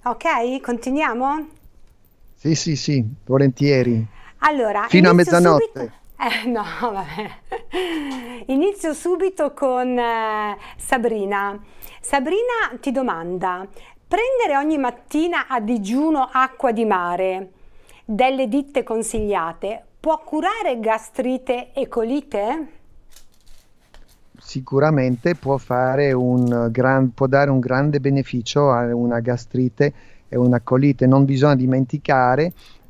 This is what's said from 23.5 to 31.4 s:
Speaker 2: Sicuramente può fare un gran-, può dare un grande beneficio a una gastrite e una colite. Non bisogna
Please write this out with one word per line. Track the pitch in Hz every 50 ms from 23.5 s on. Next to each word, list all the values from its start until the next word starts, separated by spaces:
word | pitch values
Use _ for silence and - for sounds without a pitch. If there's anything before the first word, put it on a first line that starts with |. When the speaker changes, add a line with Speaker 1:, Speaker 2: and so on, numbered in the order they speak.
| - - _ _ _ _ _ _ - - - - _ _ - - _ -
Speaker 2:
Sicuramente | - - - 135 131 - 135 135 147 156 156 139 127 127 123 117 - 170 175
può | - - 135 139
fare | 127 - - 123 123 127 127 131 139 143 139 131
un | 127 127 123 123 123 123 120 120 120 117 117
gran-, | 113 127 127 131 135 135 135 127 113
può | - 135
dare | 131 135 139 143 143
un | 135 131
grande | 123 123 127 131 143 151 147 143
beneficio | 131 143 139 139 127 - - 123 113 - - 147 147 139
a | 123 120 120 120 120
una | 120 120 120 120 117
gastrite | 117 123 120 117 - - - 127 127 127 - - 143 147 - - - - - - _
e | - -
una | 123 123 123 123 120
colite. | - - 127 127 139 147 131 - 131
Non | 127 135 139 139
bisogna | 135 139 127